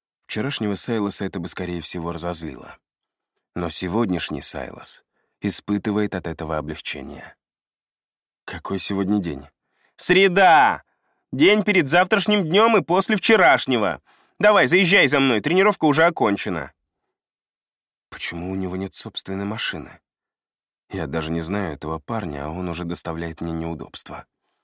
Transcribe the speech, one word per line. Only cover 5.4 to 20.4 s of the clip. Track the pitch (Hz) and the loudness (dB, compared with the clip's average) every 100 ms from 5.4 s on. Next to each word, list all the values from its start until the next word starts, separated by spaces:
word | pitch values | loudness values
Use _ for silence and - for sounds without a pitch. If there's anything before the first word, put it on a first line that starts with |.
испытывает | 104 - - 104 110 104 104 | -4 -4 -2 -2 -2 -2 -2
от | 92 85 | -4 -8
этого | 80 80 78 | -8 -4 -4
облегчение. | 73 76 - 71 69 71 - - _ _ _ _ _ _ _ _ _ _ | -4 -8 -10 -10 -12 -14 -18 -20 _ _ _ _ _ _ _ _ _ _
Какой | - 87 - 98 | -14 -12 -6 -4
сегодня | - 98 98 104 | -2 -2 0 0
день? | 85 69 - _ _ _ _ - | -2 -8 -12 _ _ _ _ -4
Среда! | - 180 196 180 185 160 120 80 - _ _ _ _ | 2 4 4 6 6 8 6 2 -6 _ _ _ _
День | 131 165 214 | 2 4 4
перед | 208 190 139 | 4 2 4
завтрашним | 165 185 214 185 208 | 2 4 2 2 0
днем | 160 180 226 220 | 2 4 4 4
и | |
после | 139 180 185 214 | 2 0 2 0
вчерашнего. | - 220 170 131 - 123 101 73 _ _ _ - | 4 6 6 6 2 0 0 -2 _ _ _ 0
Давай, | 208 214 131 | 4 6 4
заезжай | 180 180 196 151 | 4 4 4 4
за | 143 | 4
мной, | 135 110 | 4 2
тренировка | 143 180 196 196 | 2 2 2 4
уже | 156 139 | 2 4
окончена. | 170 165 110 101 - 87 69 - _ _ _ _ _ _ _ _ _ _ _ _ _ | 4 4 0 0 -2 -6 -8 -14 _ _ _ _ _ _ _ _ _ _ _ _ _
Почему | - - 85 90 | -12 -10 -8 -6
у | 95 | -6
него | 92 | -4
нет | 92 95 | -6 -8
собственной | - - - - 98 | -8 -10 -10 -8 -6
машины? | 101 110 - 87 71 - _ _ _ _ | -6 -6 -6 -8 -12 -18 _ _ _ _